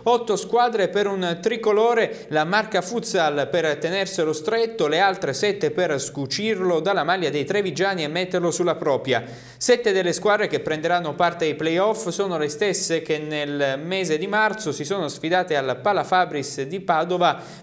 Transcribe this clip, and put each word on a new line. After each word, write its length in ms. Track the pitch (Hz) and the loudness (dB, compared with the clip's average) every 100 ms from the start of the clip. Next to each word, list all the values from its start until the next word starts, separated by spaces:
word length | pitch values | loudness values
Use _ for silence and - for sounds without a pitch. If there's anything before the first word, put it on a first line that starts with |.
Otto 320 | 226 240 233 190 | 2 2 2 -2
squadre 520 | - 233 240 220 180 | 0 2 2 2 2
per 180 | 196 202 | 2 0
un 320 | 196 180 170 | 0 -2 0
tricolore, 840 | 220 233 214 208 233 233 175 - - | -2 0 2 4 4 4 0 -2 -4
la 140 | 151 | 0
Marca 360 | 160 208 214 190 | 2 2 2 -2
Futsal 640 | 170 233 - 185 156 147 139 | -2 -4 -2 2 2 2 0
per 280 | 175 160 147 | 0 0 0
tenerselo 560 | 160 190 190 185 156 | -2 -2 -2 0 0
stretto, 560 | 156 - 226 226 226 151 | 0 -2 0 0 0 0
le 120 | 160 | 4
altre 340 | 196 185 147 | 2 2 -2
sette 360 | 131 208 190 151 | 0 0 0 -2
per 300 | 147 175 139 | 0 0 0
scucirlo 800 | - - 135 - 214 196 185 165 | -4 -6 -6 -2 -2 0 0 0
dalla 240 | 180 190 | 0 0
maglia 240 | 147 190 156 | 0 0 0
dei 160 | 147 | -2
trevigiani 220 | 139 202 190 | -2 -2 -2
e 400 | 143 196 185 147 | 0 0 0 -2
metterlo 420 | 165 180 180 170 | -4 -2 0 0
sulla 260 | 160 175 156 | 0 0 0
propria. 460 | 151 127 131 117 120 - - - | 0 0 2 0 -2 -14 -18 -8
Sette 340 | - 240 233 | 2 4 4
delle 220 | 190 175 | 2 2
squadre 320 | 170 208 208 202 | 0 2 2 2
che 140 | - | -2
prenderanno 540 | - 156 160 175 160 | -2 -2 0 0 0
parte 300 | 147 175 170 | 0 0 2
ai 100 | 160 | -2
play-off 540 | 147 160 165 208 214 196 | 0 0 2 2 0 -4
sono 300 | 180 196 165 | -2 -2 0
le 100 | 147 | -2
stesse 540 | 147 208 180 - 165 | 0 0 0 0 -2
che 160 | 160 151 | 0 -4
nel 600 | 151 151 147 143 139 139 | -2 -4 -2 0 0 0
mese 340 | 160 190 175 156 | -4 -2 0 0
di 100 | 196 | 0
marzo 460 | 214 214 196 156 | 2 2 0 -4
si 120 | 139 | -4
sono 240 | 143 196 151 | -4 -2 -4
sfidate 460 | - 160 180 180 | -4 0 0 2
al 240 | 147 131 123 | 0 0 0
Palafabris 800 | 190 190 139 185 175 151 139 - | 0 0 2 2 2 -2 -6 -6
di 180 | 135 190 | -6 -6
Padova 580 | 190 160 170 180 170 120 - - | 0 0 2 2 2 2 -6 -18